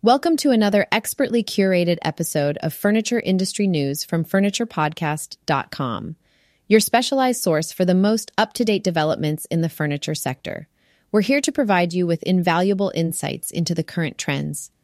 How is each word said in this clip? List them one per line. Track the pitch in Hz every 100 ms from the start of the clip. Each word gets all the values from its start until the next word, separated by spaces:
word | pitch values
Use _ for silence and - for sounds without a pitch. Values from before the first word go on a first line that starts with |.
Welcome | 208 269 339 320
to | 294
another | 233 208 202 -
expertly | 220 - - 277 233
curated | 208 - 190 180 175 170
episode | - 151 165 156 143 147
of | 160
Furniture | - 202 214 220 240
Industry | - 185 190 - 202
News | 165 139 143
from | - 170
furniturepodcast | 160 190 202 196 233 - 151 156 160 151 - -
dot | - 143 -
com, | - 135 113 - 160 _ _ _ _ _
your | 214
specialized | 208 233 247 269 262 240
source | - 156 160
for | -
the | 180
most | 180 202 220 - -
up-to-date | 214 - 226 202
developments | 190 165 156 - 151 151 -
in | 165
the | 165
furniture | - 151 143 -
sector. | 156 - 131 - - - _ _ _ _
We're | 208
here | 208 277
to | 277
provide | - 240 185 175
you | 175 175
with | 170
invaluable | - 185 175 170 190 196 196
insights | - 165 165 - - -
into | - 165
the | 170
current | 156 - 160 -
trends | - 139 147 147 - _